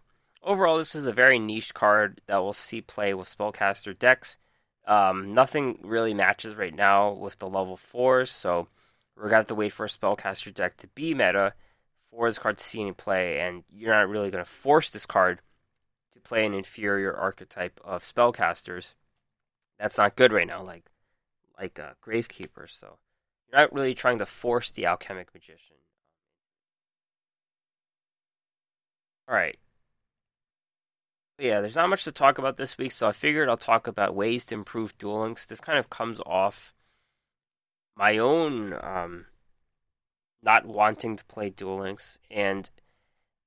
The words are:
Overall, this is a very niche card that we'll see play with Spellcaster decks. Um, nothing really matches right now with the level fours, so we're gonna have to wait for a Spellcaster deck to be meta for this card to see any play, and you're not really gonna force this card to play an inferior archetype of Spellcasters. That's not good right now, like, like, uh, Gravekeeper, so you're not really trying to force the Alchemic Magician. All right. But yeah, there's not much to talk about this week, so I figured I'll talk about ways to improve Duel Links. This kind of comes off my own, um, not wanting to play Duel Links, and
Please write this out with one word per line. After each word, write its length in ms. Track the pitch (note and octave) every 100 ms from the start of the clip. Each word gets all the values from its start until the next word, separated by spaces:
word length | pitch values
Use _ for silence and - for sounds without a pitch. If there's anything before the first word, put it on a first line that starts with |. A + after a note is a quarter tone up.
| _ _ _ _
Overall, 340 | F3 G3 F3+ D#3+
this 180 | D#3 D#3
is 100 | C#3
a 60 |
very 280 | A2 C3 B2
niche 340 | G#2+ A2 -
card 480 | - G#2 G#2 G#2 F#2+ -
that 140 | G2
we'll 120 | F#2+
see 280 | G#2 - A2+
play 320 | - - G2+
with 220 | G2 F#2 -
Spellcaster 600 | G#2 - G2 G2 - F#2+
decks. 400 | B2 B2+ - - _ _ _ _ -
Um, 460 | G#2 F#2+ F#2+ G2
nothing 460 | A2 C3 D3+ C3+ -
really 320 | F2+ A2+ A2+
matches 420 | G#2 F#2+ G#2 A2+ G#2+
right 180 | F#2+
now 380 | D#2 G2+ G2 G#2
with 280 | G2 G2 -
the 100 | F#2+
level 280 | F#2+ F#2+ F#2
fours, 540 | - B2 B2+ B2+ B2+
so 360 | - F#2 F2 F2 _ _ _ _ -
we're 80 |
gonna 120 | G#2+ A2
have 100 | G#2+
to 80 | G#2+
wait 180 | G#2
for 120 | - G#2+
a 40 |
Spellcaster 640 | - G2+ G#2 G2 F#2+ -
deck 240 | F#2+ F2+ -
to 100 | -
be 260 | - D#3+
meta 400 | D3 G2 F#2+ G2 - _ _ _ _ _
for 200 | A#2 A#2
this 100 | G#2+
card 180 | A2 G#2
to 60 |
see 180 | - A#2
any 120 | G2+
play, 460 | F2+ - F#2+ F2+ D2
and 240 | F2+ F2+ D#2+
you're 240 | G2+ A2+
not 140 | A2 G2
really 240 | G#2+ G2+
gonna 140 | F#2 F2
force 440 | - C3+ D3+ -
this 160 | A2 -
card 360 | - F#2 F2+ _ _ _ _ _ _ _
to 60 | _
play 260 | - A2+ G#2+
an 80 |
inferior 640 | G2 F#2+ - G#2 G2+ G2 -
archetype 640 | F#2+ - F#2 - G#2 -
of 200 | - F2+
Spellcasters. 920 | - - A#2+ A#2 E2+ E2+ - F2+ - _ _ _ _ _ _ _ _ -
That's 200 | G#2 -
not 180 | G#2 -
good 180 | B2+
right 140 | G#2+ E2+
now, 160 | F2
like, 220 | F#2 E2+ _ _ _ _ _ _ _ -
like, 180 | F#2 -
uh, 160 | D2+ -
Gravekeeper, 680 | - A2+ A#2 - - - -
so 280 | - - - _ _ _ _ _
you're 120 | C3
not 140 | D3+
really 200 | C#3+ C3+
trying 240 | B2 B2+ A#2
to 80 | G2+
force 460 | - A#2+ A#2+ -
the 140 | - F2
Alchemic 480 | F2+ - F#2+ F2+
Magician. 420 | F2+ _ D#2+ _ D2 D#2 _ _ _ _ _ _ _ _ _ _ _ _ _ _ _ _ _ _ _ _ _ _ _ _ _ _ _ _ _ _ _ _ _ -
All 80 | A2+
right. 240 | E2 - _ _ _ _ _ _ _ _ _ _ _ _ _ _ _ _ _ -
But 80 | C3
yeah, 160 | G#2
there's 140 | G#2 C3
not 140 | F3
much 140 | F#3+
to 80 | -
talk 260 | - C#3 C3+
about 200 | C3+ -
this 200 | C3+ -
week, 140 | C3
so 160 | - A2
I 60 |
figured 340 | G#2 D3 D3+ C#3
I'll 80 | A#2
talk 320 | - A2+ -
about 260 | G#2 G2+
ways 300 | F#2+ G#2+ A#2+ -
to 100 | A2
improve 420 | G2+ A#2 G#2+ -
Duel 240 | G#2 G#2+
Links. 240 | A2 A#2 -
This 160 | A2
kind 180 | - D3+
of 100 | A#2+
comes 300 | - A#2 A2 -
off 480 | F2+ G2 - - _ _ _ _ _ _ _ _ _ _ _ _ -
my 220 | G2+ G#2+
own, 560 | A#2+ D#3+ D#3+ B2+ G#2 F2
um, 460 | - F#2+ F2 F2 F2 _ _ _ _ _ _ _ _ _ _ _
not 240 | A2+ A2+ -
wanting 500 | G#2 G#2 G#2+ A#2 G#2+
to 100 | -
play 240 | - G#2
Duel 300 | F#2 F#2+ F#2+
Links, 400 | F#2+ G2+ - - _
and 400 | G#2+ G2 G2 F#2+ _ _ _ _ _ _ _